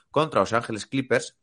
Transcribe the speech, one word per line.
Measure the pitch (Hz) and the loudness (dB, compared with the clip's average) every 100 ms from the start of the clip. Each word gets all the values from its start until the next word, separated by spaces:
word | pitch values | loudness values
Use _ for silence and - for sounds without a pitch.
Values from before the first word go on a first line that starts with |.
| _ | _
contra | 143 156 110 | -2 0 2
Los | 95 | 2
Ángeles | 113 117 110 - | 0 -2 -8 -6
Clippers. | 135 131 135 - - | -4 0 0 -2 -16